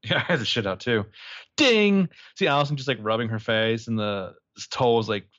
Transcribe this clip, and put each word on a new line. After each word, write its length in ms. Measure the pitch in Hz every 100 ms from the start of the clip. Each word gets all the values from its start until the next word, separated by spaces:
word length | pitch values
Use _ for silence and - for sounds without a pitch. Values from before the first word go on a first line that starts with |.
Yeah, 140 | 104 147
I 20 |
had 200 | - 165
to 60 | 107
shit 220 | 123 98
out 120 | 92
too. 260 | - 113 98 - - - - -
Ding. 500 | 277 220 208 196 175 - - -
See 100 | 175
Allison 300 | 143 143 143
just, 100 | 131
like, 120 | 117
rubbing 280 | 107 113 113
her 100 | 110
face, 480 | 110 110 113 113 113
and 100 | 110
the, 380 | 104 101 90 - _ -
this 120 | -
Toll 320 | - 123 117
is, 100 | 110
like, 180 | 104 -